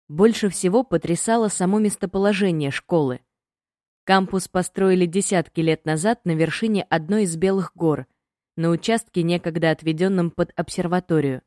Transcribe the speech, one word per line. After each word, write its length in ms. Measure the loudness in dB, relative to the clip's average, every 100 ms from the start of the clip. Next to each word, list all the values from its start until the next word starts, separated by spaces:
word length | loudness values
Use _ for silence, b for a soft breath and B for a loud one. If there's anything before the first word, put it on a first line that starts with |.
| -10
больше 400 | 2 2 4 -2
всего 340 | 0 0 2
потрясало 640 | 2 -2 0 -2 0 0 0
само 320 | 0 0 2
местоположение 920 | 0 -2 -4 0 0 2 0 0 -2
школы. 500 | -4 0 0 0 -4 _ _ _ _ _ _ _ _
Кампус 440 | 0 2 2 -2 -2
построили 580 | -4 -4 0 2 4 2
десятки 560 | 0 0 0 -2 -2
лет 240 | 0 0 -2
назад 400 | -2 0 -2 -2
на 60 |
вершине 520 | 0 0 -2 -2 -2
одной 400 | 0 -2 0 -2
из 140 | 0 0
белых 340 | 0 0 -4 -2
гор — 320 | -2 -2 -6 _ _ _ _ -4
на 120 | -2
участке, 540 | 0 0 -2 -2 -4
некогда 480 | -2 -2 -4 -2 0
отведенном 580 | 0 -2 0 0 0 -2
под 220 | -2 -6 -4
обсерваторию. 840 | -8 -4 -2 -2 0 0 0 -4